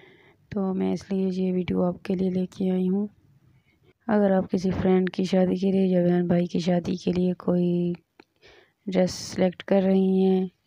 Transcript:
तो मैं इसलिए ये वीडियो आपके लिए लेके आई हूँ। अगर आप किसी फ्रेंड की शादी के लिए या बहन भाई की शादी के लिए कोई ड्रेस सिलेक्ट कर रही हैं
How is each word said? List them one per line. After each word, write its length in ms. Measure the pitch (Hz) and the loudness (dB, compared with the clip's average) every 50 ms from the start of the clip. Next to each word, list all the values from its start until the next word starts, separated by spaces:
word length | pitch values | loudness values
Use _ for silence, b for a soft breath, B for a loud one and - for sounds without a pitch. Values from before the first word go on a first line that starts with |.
| B B B B B B B _ _ _ | B B B B B B B _ _ _
तो 220 | - 208 190 190 190 | -6 -4 -4 -2 -2
मैं 200 | 190 190 190 190 | -2 -2 -2 -4
इसलिए 360 | 175 - - 196 190 190 190 | -4 -6 -6 -4 -2 -2 -2
ये 200 | 185 185 185 185 | -2 -2 -2 -2
वीडियो 300 | 180 185 180 - 190 185 180 | -2 -2 -2 -2 0 0 0
आपके 320 | 175 180 - - - 196 | 0 -2 -4 -6 -4 -4
लिए 140 | 180 185 185 | -2 -2 -2
लेके 380 | 180 185 185 185 - - 196 185 | -2 -2 -4 -4 -6 -4 -2 -2
आई 180 | 185 185 185 | 0 0 0
हूँ। 200 | 185 190 202 208 208 - _ _ _ _ _ _ b b b b b b b b b b _ _ | 0 0 -2 -2 -6 -8 _ _ _ _ _ _ b b b b b b b b b b _ _
अगर 240 | - 214 208 202 196 | -2 0 2 2 2
आप 140 | 190 190 185 | 2 0 0
किसी 240 | - - 185 175 190 180 | 0 -2 -2 -2 -2 -2
फ्रेंड 360 | - 185 190 185 185 185 180 | 0 0 2 2 2 2 0
की 160 | - - 190 | -2 -4 -2
शादी 320 | 175 - 185 185 180 185 | 0 2 2 2 2 0
के 140 | 185 190 196 | 0 0 0
लिए 140 | 185 190 190 | 2 2 2
या 160 | 185 185 180 175 | 2 2 2 2
बहन 240 | 175 175 175 180 | 2 2 2 2
भाई 200 | 175 180 175 175 | 2 0 0 0
की 120 | 175 - 180 | 0 -2 -2
शादी 340 | 165 180 180 175 165 180 185 | 0 0 0 0 0 -4 -6
के 160 | 175 - 185 180 | -4 -2 -2 0
लिए 200 | 180 180 180 180 - | 0 0 0 -2 -2
कोई 540 | - - 180 175 175 175 175 175 175 175 175 - _ _ _ - - _ _ b b b b b b b b _ _ | -2 -2 0 2 2 0 0 0 -2 -2 -4 -6 _ _ _ -20 -20 _ _ b b b b b b b b _ _
ड्रेस 240 | - 185 185 185 175 - | -2 0 0 0 0 -2
सिलेक्ट 480 | - - - - - 185 185 180 - - | -6 -12 -8 -2 0 0 0 -2 -4 -2
कर 180 | - 196 196 185 | 0 0 2 2
रही 400 | 190 190 190 190 190 190 190 190 | 2 2 2 2 2 2 4 4
हैं 260 | 190 190 185 185 180 - _ _ | 4 2 2 0 -4 -8 _ _